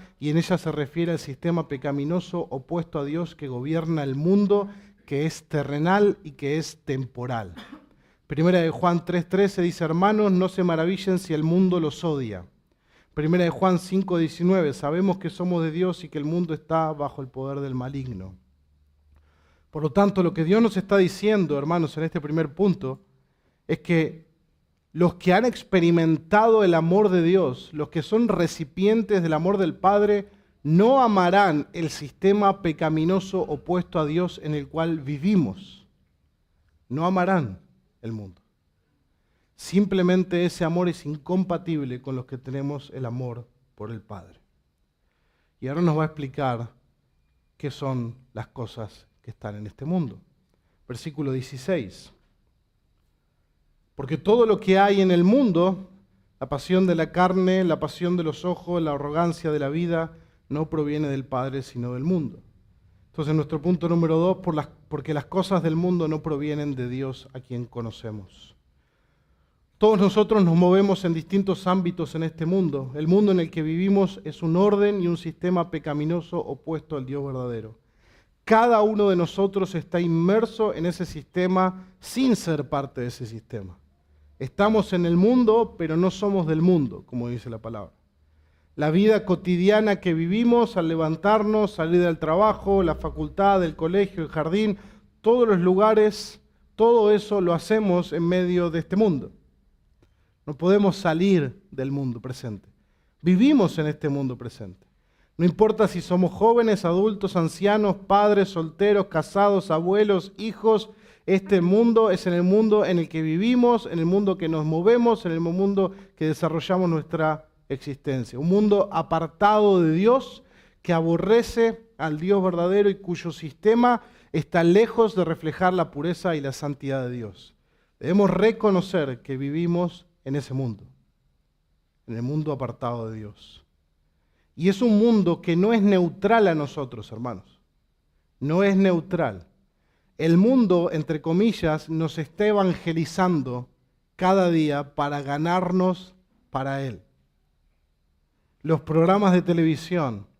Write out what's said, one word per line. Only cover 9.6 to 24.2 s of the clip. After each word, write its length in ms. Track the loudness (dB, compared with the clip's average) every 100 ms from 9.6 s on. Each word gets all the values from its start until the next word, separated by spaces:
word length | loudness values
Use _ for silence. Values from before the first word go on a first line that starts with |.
dice, 220 | -2 -2
"Hermanos, 480 | -2 0 2 2 2
no 180 | 2 0
se 140 | 0
maravillen 560 | 0 0 -2 -2 -2 -4
si 160 | -2
el 80 | -2
mundo 380 | 0 2 2 2
los 240 | -2 -4
odia". 420 | -4 -4 -6 -10 -14 _ _ _ _ _ _
Primera 300 | -6 0 2
de 80 | 0
Juan 300 | 0 0 0
cinco 380 | 0 -4 -2 -2
diecinueve, 540 | -2 -2 0 2 0
"Sabemos 460 | -2 -4 -2 -2 -2
que 120 | -6
somos 340 | -8 -4 -2
de 80 | -2
Dios 320 | -2 -2 -4
y 40 | -10
que 100 | -8
el 60 |
mundo 300 | -4 -2 -4
está 380 | -6 -4 -2 -2
bajo 300 | -4 -8 -8
el 40 | -14
poder 300 | -12 -10 -8
del 160 | -8
maligno". 640 | -8 -8 -8 -10 -12 -14 -18 _ _ _ _ _ _ _ _ _ _ _ _ _
Por 100 | -6
lo 80 | -2
tanto, 320 | 2 2 2
lo 100 | 0
que 120 | 0
Dios 180 | 2 4
nos 140 | 4 0
está 200 | 0 2
diciendo, 600 | 2 2 0 2 2 -2
hermanos, 380 | -2 -2 -2 -4
en 80 |
este 160 | -6 -6
primer 340 | -4 -2 -2
punto, 460 | 0 0 0 -4 -10 _ _ _ _ _ _ -6
es 140 | -6
que 480 | 0 0 0 -6